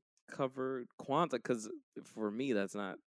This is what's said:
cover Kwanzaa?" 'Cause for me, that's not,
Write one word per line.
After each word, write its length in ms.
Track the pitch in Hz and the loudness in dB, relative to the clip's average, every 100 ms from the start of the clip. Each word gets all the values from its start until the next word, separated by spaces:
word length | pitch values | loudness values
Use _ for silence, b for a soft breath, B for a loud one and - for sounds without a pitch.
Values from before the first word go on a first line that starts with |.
| _ _ - | _ _ -10
cover 560 | - 135 131 131 131 123 - | -2 -2 0 -2 -2 -6 -10
Kwanzaa?" 440 | - 139 170 123 | 0 4 4 2
'Cause 260 | - 120 107 302 - - | 2 0 0 -10 -14 -16
for 280 | - 117 107 | -12 -2 0
me, 220 | 110 139 | 0 2
that's 220 | 107 101 104 | 2 2 0
not, 220 | 98 - _ | -4 -4 _